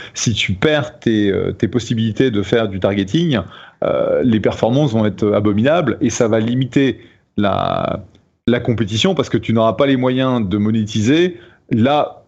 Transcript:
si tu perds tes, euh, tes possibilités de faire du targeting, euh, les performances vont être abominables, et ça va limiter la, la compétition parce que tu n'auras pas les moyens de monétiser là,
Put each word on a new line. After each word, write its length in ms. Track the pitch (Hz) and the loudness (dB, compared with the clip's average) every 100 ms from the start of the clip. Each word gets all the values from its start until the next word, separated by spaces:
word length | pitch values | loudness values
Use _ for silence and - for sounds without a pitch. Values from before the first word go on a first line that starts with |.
| - | -10
si 180 | - - | -6 -2
tu 220 | 104 - | -2 -2
perds 440 | 92 156 151 135 - | 0 0 0 -2 -4
tes, 300 | 120 110 101 | 0 2 2
euh, 220 | 95 92 | 0 -2
tes 160 | 92 110 | -2 -2
possibilités 640 | 120 - 113 110 104 131 | -2 -2 -2 -2 0 0
de 100 | 101 | 0
faire 280 | 95 117 110 | 0 0 0
du 100 | 95 | -2
targeting, 600 | 101 101 92 165 170 117 - - - _ | -2 0 0 0 0 0 -4 -12 -20 _
euh, 380 | - 139 110 73 | -2 0 0 0
les 160 | 123 110 | 2 2
performances 540 | - - 110 131 147 | 0 0 0 2 0
vont 120 | 113 107 | 2 0
être 240 | 101 104 | 0 0
abominables, 640 | 104 104 101 131 175 139 - | 2 2 2 2 2 0 -2
et 100 | 127 | -2
ça 200 | - 113 | 0 0
va 100 | 113 | 2
limiter 600 | 113 127 131 143 135 113 - _ _ - | 0 -2 -2 0 0 -2 -12 _ _ -2
la, 720 | 101 95 50 50 - - - _ _ _ - | -2 0 -2 -2 -4 -6 -10 _ _ _ -2
la 140 | 120 | 0
compétition 520 | 123 113 101 110 190 | 0 -2 -2 0 0
parce 140 | 185 - | 0 -2
que 100 | 113 | -2
tu 140 | - | 0
n'auras 220 | 113 113 | 2 2
pas 140 | - 139 | 2 2
les 100 | 131 | 2
moyens 500 | 127 127 131 123 98 | 0 0 0 0 0
de 100 | 104 | 0
monétiser 800 | 107 113 107 110 107 160 180 175 - _ - | 0 0 -2 0 2 2 2 -4 -18 _ -4
là, 520 | 117 127 147 - - | 0 2 2 -2 -8